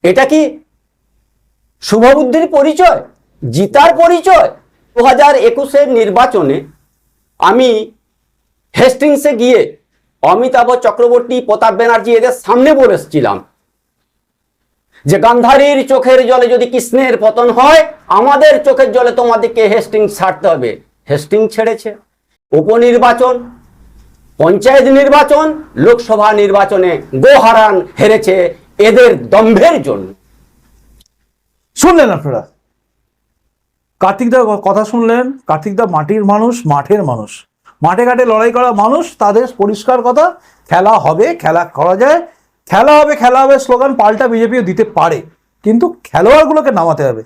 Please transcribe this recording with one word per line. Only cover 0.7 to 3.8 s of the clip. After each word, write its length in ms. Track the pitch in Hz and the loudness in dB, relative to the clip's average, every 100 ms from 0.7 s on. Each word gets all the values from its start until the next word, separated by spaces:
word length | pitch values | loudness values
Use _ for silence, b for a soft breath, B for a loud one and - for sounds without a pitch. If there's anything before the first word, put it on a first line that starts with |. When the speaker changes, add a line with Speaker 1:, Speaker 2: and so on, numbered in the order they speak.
| _ _ _ _ _ _ _ _ _ _ _ | _ _ _ _ _ _ _ _ _ _ _
Speaker 1:
শুভবুদ্ধির 640 | - 214 240 285 254 311 330 | -4 2 4 4 2 -2 0
পরিচয়, 500 | 311 285 311 359 - - _ _ _ | 0 0 2 0 0 -8 _ _ _
জিতার 480 | 131 127 196 277 | -6 -4 0 2